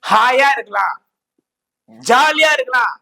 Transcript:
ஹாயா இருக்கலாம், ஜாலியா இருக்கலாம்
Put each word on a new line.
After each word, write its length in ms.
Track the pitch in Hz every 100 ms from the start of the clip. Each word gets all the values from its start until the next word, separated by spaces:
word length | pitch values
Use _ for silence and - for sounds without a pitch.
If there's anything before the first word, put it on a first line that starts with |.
ஹாயா 440 | - 214 240 254 277 269
இருக்கலாம், 400 | 202 202 190 135 _ _ _ _ _ _ _ _ _ - 131
ஜாலியா 420 | 247 302 311 311 294
இருக்கலாம் 380 | 254 254 220 147